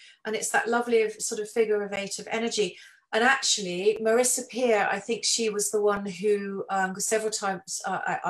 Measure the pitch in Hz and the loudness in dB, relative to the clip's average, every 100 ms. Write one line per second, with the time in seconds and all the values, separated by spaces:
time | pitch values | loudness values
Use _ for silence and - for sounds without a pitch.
0 | - - 220 214 - 208 214 233 240 226 | -20 -12 -6 -4 0 0 2 0 4 2
1 | 214 - - 214 208 240 214 208 196 196 | 2 -2 -6 -6 -4 0 2 2 -2 -4
2 | 196 - - 226 226 214 185 - - - | -6 -8 -6 -4 -2 0 -2 -4 -20 -20
3 | - 220 247 269 - - 180 175 208 214 | -4 2 4 4 2 -2 -2 0 2 2
4 | 220 233 247 - 240 220 247 208 - 202 | 4 4 4 0 -4 -2 2 4 2 -2
5 | - 233 - - 220 208 202 214 208 202 | -4 -4 0 0 0 0 0 2 2 2
6 | 202 175 208 202 202 196 - 190 190 190 | -4 -2 0 0 0 -8 -4 -2 -2 -2
7 | - 220 214 - 196 190 - - 196 185 | 0 0 0 -2 -4 -4 -6 -8 -4 -4
8 | 180 165 | -2 -2